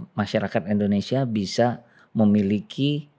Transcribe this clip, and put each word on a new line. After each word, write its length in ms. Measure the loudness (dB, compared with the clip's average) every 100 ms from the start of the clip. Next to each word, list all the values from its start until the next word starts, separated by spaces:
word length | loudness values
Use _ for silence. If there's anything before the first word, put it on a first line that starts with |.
| -8
masyarakat 540 | -6 -2 -2 -2 -4 -2
Indonesia 560 | 0 2 0 0 -2
bisa 580 | -2 -2 -2 0 0 0 -10 _ _
memiliki 960 | 2 4 4 2 0 -4 -4 -2 -2 -8